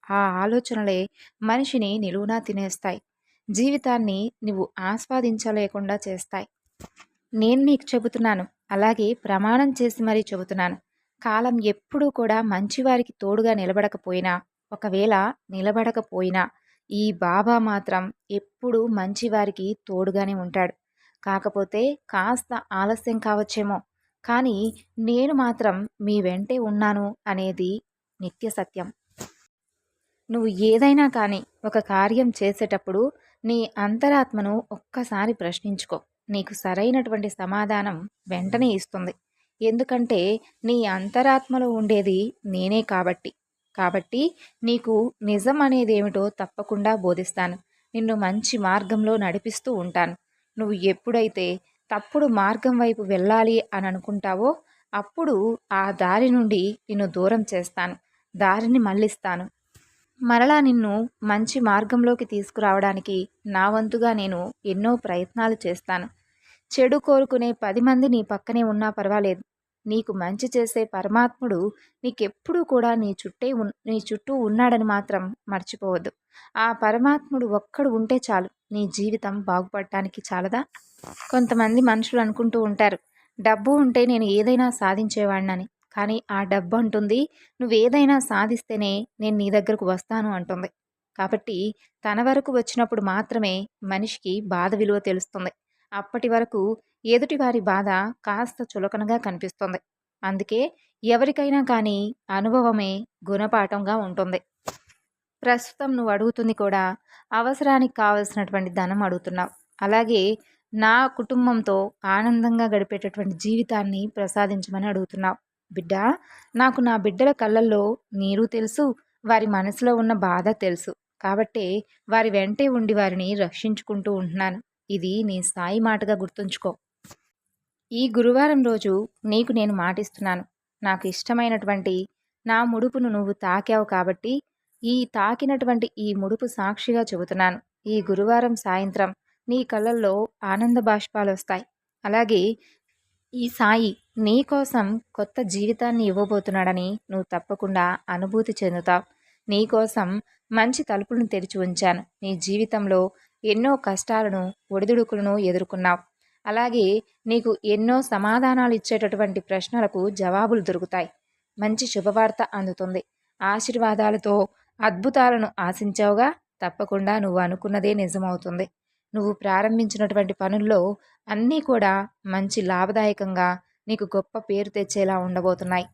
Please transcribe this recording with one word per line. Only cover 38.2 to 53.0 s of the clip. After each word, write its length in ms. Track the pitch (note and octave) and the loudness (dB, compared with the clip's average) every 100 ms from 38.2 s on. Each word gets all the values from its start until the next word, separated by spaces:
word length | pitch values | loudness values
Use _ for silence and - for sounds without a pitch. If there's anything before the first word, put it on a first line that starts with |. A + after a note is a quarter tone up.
| - | -8
వెంటనే 400 | F3+ F#3+ A#3 B3+ | -6 -2 2 2
ఇస్తుంది. 460 | F#3+ - F#3+ F3+ - _ _ _ _ | 0 -4 -8 -8 -10 _ _ _ _
ఎందుకంటే 800 | A3 A3+ B3+ B3 A#3 G#3 F#3 A3 _ _ | 0 0 0 0 2 2 2 -2 _ _
నీ 220 | A3+ A#3+ | 0 0
అంతరాత్మలో 840 | G#3+ F#3 G3 B3 C4+ C4+ C4+ B3+ B3 | 0 -2 -2 2 4 2 2 -2 0
ఉండేది 600 | A3+ G#3+ G#3 G3 F#3 G#3+ - | 0 2 2 4 0 0 -6
నేనే 360 | G3+ F#3 F#3 A3 | -8 -4 0 0
కాబట్టి. 520 | A3 F#3+ F3+ F3+ - _ _ _ _ | 0 0 0 -4 -10 _ _ _ _
కాబట్టి 600 | - F3+ F#3+ - A#3+ E4 - - _ | -2 0 -2 -4 -2 -2 -4 -20 _
నీకు 500 | A3+ A#3+ A3+ A3 A#3+ _ | -2 -2 2 0 0 _
నిజం 380 | G#3 G#3 G#3+ D4 | -2 0 2 2
అనేదేమిటో 680 | C#4 C4 A3+ G#3+ G3+ G3 G3+ | 4 4 4 2 2 -2 -4
తప్పకుండా 680 | - F#3+ - G3+ G#3 G#3 | -4 -10 -10 -6 -2 0
బోధిస్తాను. 600 | A3 F3+ F3 F#3 - F3+ F3+ _ _ _ | 2 0 0 -4 -4 -4 -4 _ _ _
నిన్ను 200 | A3+ A3 | -4 -2
మంచి 420 | A3 F#3+ G#3 - A#3 | 0 0 0 -2 -2
మార్గంలో 600 | F#3+ G3 F#3+ A3 G#3+ A3 | 2 0 0 0 2 2
నడిపిస్తూ 560 | F#3+ F#3+ A3+ G#3+ C4 | 0 -2 -6 -8 -6
ఉంటాను. 420 | A3 F3 F3 F3 F3 _ _ _ - | -4 -2 0 0 -4 _ _ _ -6
నువ్వు 140 | G#3+ | -4
ఎప్పుడైతే 840 | G3+ F#3+ F#3 - A#3 A3 - F3 F#3 _ _ _ | 0 0 0 0 0 0 -2 -4 -4 _ _ _
తప్పుడు 300 | G#3+ - D4 | -8 -2 0
మార్గం 520 | D4 G#3+ G3 A3 B3+ B3 | 2 2 2 2 0 2
వైపు 240 | A#3 A3+ | 2 0